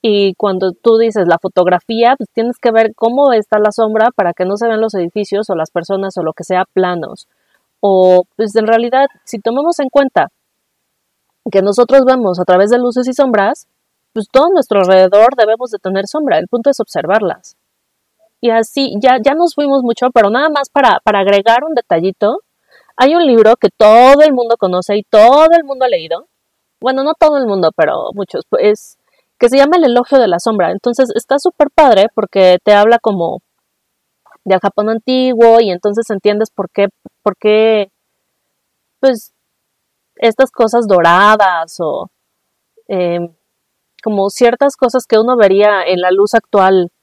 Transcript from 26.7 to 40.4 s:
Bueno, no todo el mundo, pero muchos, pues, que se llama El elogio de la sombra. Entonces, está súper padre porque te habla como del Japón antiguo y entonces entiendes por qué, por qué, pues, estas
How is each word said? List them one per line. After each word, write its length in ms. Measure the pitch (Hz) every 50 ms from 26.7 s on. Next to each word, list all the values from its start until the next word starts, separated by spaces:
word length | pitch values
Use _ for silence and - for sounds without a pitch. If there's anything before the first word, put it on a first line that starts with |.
| _ _
Bueno, 240 | - 247 262 262 269
no 100 | 294 330 _
todo 180 | 330 302 302
el 100 | 277 254
mundo, 240 | 220 196 190 175 160 -
pero 360 | - 160 147 - 143 - - 202
muchos, 320 | 196 196 _ - 160 - _
pues, 480 | - - - 208 208 - - - _ _ _ _ _ _ _ _ _ _
que 100 | 247 233
se 80 | 254
llama 200 | 277 277 294 339
El 80 | 359 320
elogio 340 | 247 240 247 247 - 294 269
de 80 | 240
la 120 | 202 175 175
sombra. 320 | - 233 220 202 175 165
Entonces, 380 | 180 202 - 240 233 - 262 233 -
está 240 | - - _ 269 285
súper 300 | - 359 _ _ 302 -
padre 360 | _ - 311 269 226 190 202 226 _
porque 440 | - 214 - - 196 190 180 180 180 _
te 100 | 208 208
habla 260 | 202 208 220 233 233
como 400 | - 226 202 185 170 165 - 180 _ _ _ _ _ _ _ _ _ _ _ _ _ _ _ _ _ _ _ _ _
del 160 | 185 185 185
Japón 300 | - 196 _ - 208 220
antiguo 680 | 226 226 _ - 254 254 254 254 247 226 233 233 226 233
y 100 | 233 202
entonces 380 | 180 180 - 208 202 220 226 -
entiendes 420 | 214 196 _ 208 208 208 220 208
por 180 | _ - 185 175
qué, 200 | _ - 196 202 _ _ _ - _ _ _
por 140 | 208 190
qué, 540 | _ - 214 214 214 220 226 220 214 202 196 _ _ _ _ _ _ _ _ _ _ _ _ _ _ _ _ _ _ _ _ _ _
pues, 340 | - 269 247 208 - - _ _ _ _ _ _ _ _ _ _ _ _ _ _ _ _ _
estas 360 | _ - 233 220 -